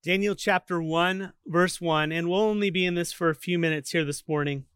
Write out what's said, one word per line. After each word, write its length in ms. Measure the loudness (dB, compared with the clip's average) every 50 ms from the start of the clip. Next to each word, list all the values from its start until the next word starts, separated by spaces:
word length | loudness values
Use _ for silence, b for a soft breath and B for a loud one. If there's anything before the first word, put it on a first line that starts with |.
Daniel 320 | _ 0 0 2 2 0 -2
chapter 480 | -2 0 2 2 2 _ _ -4 -4
one, 520 | -2 0 2 2 2 2 0 -2 -6 -10 -14 _ _
verse 360 | 0 2 2 2 2 0 -4
one, 320 | -2 0 2 2 2 0 -2
and 160 | -2 -2 0
we'll 100 | 0 2
only 300 | 2 2 0 0 0 0
be 160 | 0 0 0
in 100 | 0 0
this 160 | -2 -2 -4
for 180 | -4 0 0 0
a 60 | 0
few 240 | 0 -4 -2 0 0
minutes 320 | 2 0 0 -2 -4 -2
here 140 | -2 -2 -2
this 200 | -2 -4 -8 -4 -4
morning. 340 | -2 -2 0 -2 -4 -6 -8 _ _